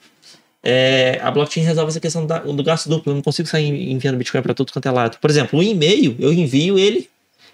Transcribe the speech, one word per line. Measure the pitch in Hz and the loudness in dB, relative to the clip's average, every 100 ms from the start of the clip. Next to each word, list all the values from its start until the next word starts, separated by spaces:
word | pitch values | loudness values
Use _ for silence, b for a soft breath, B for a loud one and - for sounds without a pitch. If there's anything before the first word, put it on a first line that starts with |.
| b b b b b _ | b b b b b _
é, | 117 127 131 131 127 127 | 0 2 4 4 2 0
a | 127 | -2
blockchain | 147 147 170 160 | 0 0 0 0
resolve | 160 156 | 0 -2
essa | 160 | -4
questão | 165 165 156 | -4 -4 -4
da, | 165 | -4
do | 147 143 | -4 -2
gasto | 143 160 147 | 0 -2 0
duplo. | 156 143 | -2 -2
Eu | 143 | -2
não | |
consigo | 151 160 160 | -2 -2 -2
sair | 160 147 139 127 | -2 -2 -2 -4
enviando | 131 135 127 | -2 -2 -2
Bitcoin | 123 135 | -2 -2
pra | 123 | -2
tudo | 120 135 | -2 -4
quanto | 139 135 | -4 -2
é | |
lado. | 123 117 - | 0 0 0
Por | 151 | 0
exemplo, | 147 120 147 | 2 2 2
o | |
e-mail, | 202 190 151 233 170 120 | 2 2 2 4 2 2
eu | 131 | 0
envio | 170 143 135 175 196 | 2 2 2 2 2
ele | 202 294 - _ _ _ B | 2 0 -4 _ _ _ B